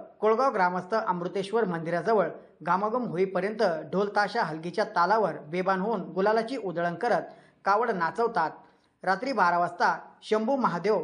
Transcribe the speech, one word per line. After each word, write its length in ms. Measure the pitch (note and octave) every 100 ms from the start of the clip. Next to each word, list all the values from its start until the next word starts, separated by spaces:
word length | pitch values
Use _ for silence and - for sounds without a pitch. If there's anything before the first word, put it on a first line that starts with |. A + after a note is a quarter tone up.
| - -
कोळगाव 340 | G#3+ A3+ C4+
ग्रामस्थ 400 | G#3+ F3+ F3+ F3+ A3
अमृतेश्वर 720 | F#3+ F3+ F3 G3 F#3+ A3+ G3+
मंदिराजवळ 600 | E3 E3 E3+ F3 A3 E3 - - -
घामाघूम 420 | E3 F#3 G#3 B3 A3
होईपर्यंत 560 | E3 F#3+ F3+ G3 A3 G3 D#3+ D3+
ढोल 180 | F3+ G#3 G#3
ताशा 280 | G3 A#3
हलगीच्या 420 | F3 D#3+ F3 G3 G3+
तालावर 520 | F3 F3 A3 F#3 D3 D3+
बेभान 340 | F3+ F#3 F#3
होऊन 200 | G#3 G#3
गुलालाची 560 | D#3+ E3 G3+ A3 A3+ C4+
उधळण 380 | G3 E3 F3 E3+
करत 260 | A#3 F3 - - - _ G3
कावड 260 | G3+ A#3+
नाचवतात. 600 | F#3+ E3 F#3+ A#3 F3+ D#3 - - _ _ _
रात्री 280 | F3+ F#3+ B3+
बारा 260 | A3 F3 F3
वाजता 400 | E3+ - G#3 E3 - -
शंभू 320 | - G#3+ A3 C#4
महादेव 480 | G3+ E3+ G3 G#3